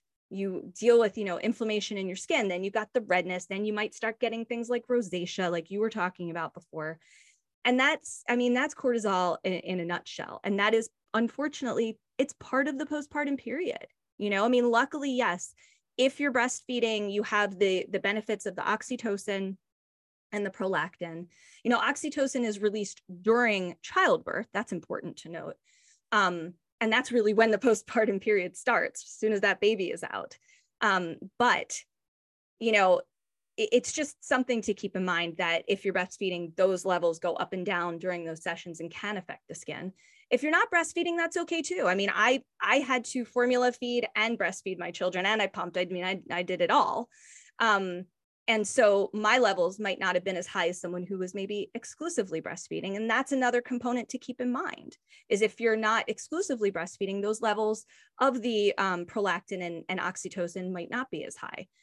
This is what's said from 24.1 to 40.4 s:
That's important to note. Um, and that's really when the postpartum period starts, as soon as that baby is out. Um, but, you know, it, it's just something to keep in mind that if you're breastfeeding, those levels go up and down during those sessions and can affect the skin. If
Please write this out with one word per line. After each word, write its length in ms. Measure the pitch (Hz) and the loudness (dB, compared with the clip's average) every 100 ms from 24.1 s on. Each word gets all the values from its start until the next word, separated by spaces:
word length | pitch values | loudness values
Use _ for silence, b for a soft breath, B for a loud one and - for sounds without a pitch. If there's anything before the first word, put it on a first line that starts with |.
| 175 - - 226 | 4 0 -6 -4
That's 180 | 196 220 | -6 -4
important 440 | 180 - - 180 - | -6 -6 -8 -8 -12
to 120 | 165 | -14
note. 260 | 165 - - b b b b - | -12 -12 -14 b b b b 0
Um, 420 | 254 - 175 160 180 _ - | 2 4 2 -6 -12 _ -4
and 120 | 220 | 2
that's 200 | 226 - | 2 2
really 200 | 240 214 | 2 4
when 160 | 208 226 | 6 4
the 80 | 202 | 6
postpartum 640 | 254 214 - 240 220 196 | 4 2 2 0 2 2
period 360 | 220 208 180 - | 2 2 0 -4
starts, 460 | - 226 - - | 2 2 2 -6
as 80 | - - | -16 -2
soon 140 | 214 | 0
as 80 | 208 | 2
that 200 | 202 185 | 2 4
baby 260 | 202 214 180 | 2 2 -2
is 180 | 175 - | -4 -6
out. 280 | 95 - - b b b - | -8 -10 -14 b b b 0
Um, 360 | 220 190 170 - 190 - | 2 2 0 -8 -10 2
but, 380 | 240 202 - - - _ _ _ _ _ _ - | 4 4 0 -10 -12 _ _ _ _ _ _ -4
you 120 | 226 | 2
know, 280 | 214 190 180 - _ _ _ _ - | 6 6 6 2 _ _ _ _ -4
it, 140 | 311 | 4
it's 200 | 247 - | 4 2
just 300 | - 294 - | -4 -4 -6
something 380 | - 262 254 233 | 0 0 2 -2
to 120 | - | -2
keep 200 | 202 196 | -4 -2
in 100 | 190 | -2
mind 340 | 185 170 170 165 | 0 0 0 -2
that 260 | 175 170 - | 0 0 0
if 180 | 190 | -2
you're 100 | 202 | 0
breastfeeding, 600 | 185 180 - 190 175 170 165 | 0 -2 -4 -4 -4 -4 2
those 280 | 190 185 | 2 2
levels 360 | 190 175 170 165 | 2 2 2 0
go 140 | 175 | -2
up 180 | - 175 | -2 -4
and 120 | 190 | -4
down 340 | 180 180 175 170 | -2 -2 -2 -4
during 260 | 180 175 | -4 -4
those 180 | 165 160 | -6 -8
sessions 380 | 185 170 180 165 | -6 -6 -8 -10
and 100 | 165 | -10
can 260 | - 208 208 | -8 -6 -6
affect 260 | - 151 - | -8 -14 -14
the 60 | |
skin. 380 | 165 - 151 190 - b b b | -16 -12 -10 -10 -12 b b b
If 120 | - | 0